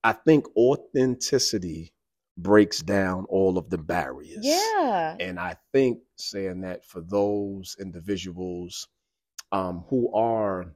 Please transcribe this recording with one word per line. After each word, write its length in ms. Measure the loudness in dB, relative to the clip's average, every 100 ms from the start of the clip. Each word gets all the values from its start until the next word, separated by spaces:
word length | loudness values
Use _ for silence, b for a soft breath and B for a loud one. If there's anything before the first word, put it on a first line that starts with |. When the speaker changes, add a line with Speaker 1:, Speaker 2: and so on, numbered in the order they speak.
Speaker 1:
I 80 | 2
think 340 | 2 6 6 4 2
authenticity 1400 | 4 4 0 0 2 0 0 0 2 -2 -4 -8 -12 _ _ _ _ -8
breaks 420 | 6 8 8 2
down 460 | -2 0 0 -2 0
all 300 | 2 4 2
of 100 | -2
the 80 | -6
barriers. 680 | -2 -2 -2 -8 -14 -6 -2
Speaker 2:
Yeah. 680 | 0 0 0 0 0 -2 -6
Speaker 1:
And 180 | -8 -6
I 160 | -8 -10 _
think 260 | 2 2 0 _ -14
saying 460 | -10 -6 -6 -6
that 220 | -8 -10
for 160 | _ -16
those 760 | -4 0 0 0 -4 -8 -12 -12
individuals, 1080 | -12 -12 -6 -6 -6 -8 -8 -8 -10 -12 -16 _ _ _ _ -20 -6
um, 320 | -4 -4 -6 -2
who 240 | -2 0
are 520 | 0 0 0 -2 -4 -8